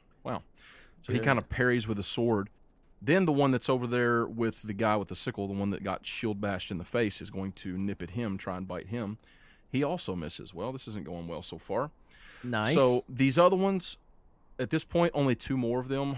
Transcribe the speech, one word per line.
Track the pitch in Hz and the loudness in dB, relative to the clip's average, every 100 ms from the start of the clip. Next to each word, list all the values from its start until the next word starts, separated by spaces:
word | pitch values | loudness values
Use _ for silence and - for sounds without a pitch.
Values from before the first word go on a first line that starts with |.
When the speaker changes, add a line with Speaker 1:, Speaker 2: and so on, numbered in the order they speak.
| _ _ | _ _
Speaker 1:
Wow. | 127 113 - - - - - - | -8 -8 -10 -20 -20 -20 -20 -18
So | - | -4
he | 123 | 0
Speaker 2:
Good. | 123 | 2
Speaker 1:
kind | 131 | 2
of | - | 0
parries | - 123 123 110 | 0 2 2 0
with | 101 | -2
a | |
sword. | 98 - 120 107 98 - _ _ _ _ | -2 0 2 2 0 -8 _ _ _ _
Then | 107 180 180 | 2 4 4
the | |
one | 139 139 | 4 4
that's | 127 - | 4 2
over | 131 123 | 0 2
there | 123 120 117 117 | 2 4 2 0
with | 113 113 - | -2 -2 -2
the | 107 | -8
guy | 98 110 107 | 0 2 2
with | 95 | 0
the | 92 | -4
sickle, | - 113 101 | -4 -4 -4
the | |
one | 98 101 | -2 -2
that | 98 | -2
got | 98 92 - | -4 -6 -6
shield | - 113 101 | -4 -4 -2
bashed | 101 92 - | -2 -4 -4
in | 92 | -8
the | |
face, | 87 120 110 - | -4 0 0 -2
is | 90 | -6
going | 95 98 | -8 -8
to | - 98 92 | -8 -8 -4
nip | 98 95 | -4 -4
at | 85 | -6
him, | 98 117 95 | -6 -4 -6
try | - 92 | -6 -8
and | 92 | -8
bite | 92 - | -10 -8
him. | 120 101 107 - - - - _ | -8 -8 -10 -16 -20 -20 -20 _
He | 127 | -2
also | 143 175 - 90 | -2 -2 -4 -6
misses. | 78 - - | -6 -8 -10
Well, | 85 110 | -8 -8
this | 131 - | -8 -10
isn't | 107 | -10
going | 73 85 85 | -8 -10 -8
well | 80 | -8
so | 87 85 | -10 -12
far. | - 101 151 - _ - - - | -4 -2 -2 -8 _ -20 -20 -14
Speaker 3:
Nice. | 127 117 110 | -6 -2 2
Speaker 1:
So | 151 131 123 - | 6 6 4 0
these | 127 135 127 | 2 4 8
other | 175 185 | 6 6
ones, | 190 190 - - _ - - _ _ - | 2 0 -4 -10 _ -20 -20 _ _ -6
at | 127 | -2
this | 156 | -2
point, | - 170 170 | 0 2 2
only | 147 139 | 4 2
two | 120 - 135 | 2 0 0
more | 117 123 | 0 -2
of | 127 | -2
them | 135 139 | -2 -2